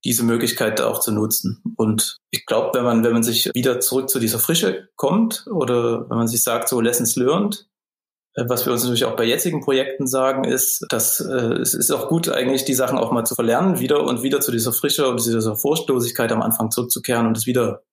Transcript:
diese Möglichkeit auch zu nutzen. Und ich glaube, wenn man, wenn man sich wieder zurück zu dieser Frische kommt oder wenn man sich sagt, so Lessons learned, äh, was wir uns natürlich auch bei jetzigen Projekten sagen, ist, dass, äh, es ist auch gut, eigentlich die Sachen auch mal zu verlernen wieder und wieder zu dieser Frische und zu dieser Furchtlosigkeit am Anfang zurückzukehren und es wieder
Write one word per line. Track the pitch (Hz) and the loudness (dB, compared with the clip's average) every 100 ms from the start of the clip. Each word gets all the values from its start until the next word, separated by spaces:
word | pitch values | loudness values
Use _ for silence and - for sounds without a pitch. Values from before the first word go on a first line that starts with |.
diese | 131 120 | -2 0
Möglichkeit | 117 117 117 - 107 107 | 2 2 0 0 0 0
auch | - - | 0 -2
zu | - | -2
nutzen. | 107 107 - - 113 - - | 0 0 -2 -4 -6 -6 0
Und | 110 110 - - _ | 0 0 -2 -8 _
ich | - - | -10 -2
glaube, | 110 - | -2 0
wenn | 127 | 0
man, | 123 113 | 2 4
wenn | 117 | 4
man | 117 | 2
sich | 113 110 - | 2 0 -2
wieder | 123 127 123 | 0 0 0
zurück | - 131 131 | 0 0 0
zu | 127 | 0
dieser | 113 117 | 0 0
Frische | - 165 190 - - - | 0 2 0 -2 -8 -4
kommt | 139 202 226 - - | 0 2 2 -2 -6
oder | 180 123 120 117 113 - | -2 0 2 0 -2 -2
wenn | 117 | -2
man | 113 | 0
sich | 120 | 0
sagt, | 120 117 - | 0 -2 0
so | 127 | 0
Lessons | 113 247 233 | 2 2 0
learned, | - 127 165 202 - - _ _ _ _ _ _ | 0 2 2 0 -4 -12 _ _ _ _ _ _
äh, | - 120 | -4 -2
was | 120 131 | -2 0
wir | |
uns | 117 | 0
natürlich | 123 113 | 0 0
auch | 117 | 0
bei | 113 | 0
jetzigen | 113 127 175 151 | 0 0 -2 -2
Projekten | 143 131 135 - 131 | 0 0 0 -4 -2
sagen, | 131 131 131 | 0 0 0
ist, | 127 131 - - - | 0 0 0 -4 -2
dass, | 117 - - | -2 0 -2
äh, | - 127 113 - | -2 -2 0 0
es | - | -2
ist | - - | 0 0
auch | 143 - | 0 0
gut, | 165 - | 0 0
eigentlich | - 127 131 | 0 0 0
die | - | 0
Sachen | 131 123 131 | 0 0 0
auch | 113 | 0
mal | 120 | 0
zu | 113 - | 0 0
verlernen | 113 127 185 135 | 2 2 2 2
wieder | 131 147 | 2 2
und | 135 120 | 2 0
wieder | 131 139 | 0 0
zu | 135 | 0
dieser | 117 117 | 0 -2
Frische | - 147 - 135 | 0 0 2 0
und | 120 | 0
zu | 117 | 0
dieser | 113 110 | 0 0
Furchtlosigkeit | 104 139 160 151 127 120 - 117 | 0 0 0 0 0 0 0 0
am | 117 | 0
Anfang | 113 113 110 | 0 0 -2
zurückzukehren | 123 123 147 131 117 113 | -2 -2 -2 0 2 2
und | 113 | 0
es | 120 | 0
wieder | 123 107 98 _ | 0 0 -4 _